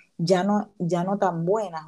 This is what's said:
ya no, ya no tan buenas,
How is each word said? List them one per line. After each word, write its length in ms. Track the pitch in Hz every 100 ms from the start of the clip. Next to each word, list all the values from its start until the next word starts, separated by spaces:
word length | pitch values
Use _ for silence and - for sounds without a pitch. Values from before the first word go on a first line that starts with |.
| _ -
ya 260 | 165 185
no, 240 | 196 208 - -
ya 260 | 170 175
no 140 | 185 196
tan 260 | 190 170
buenas, 380 | 170 220 190 160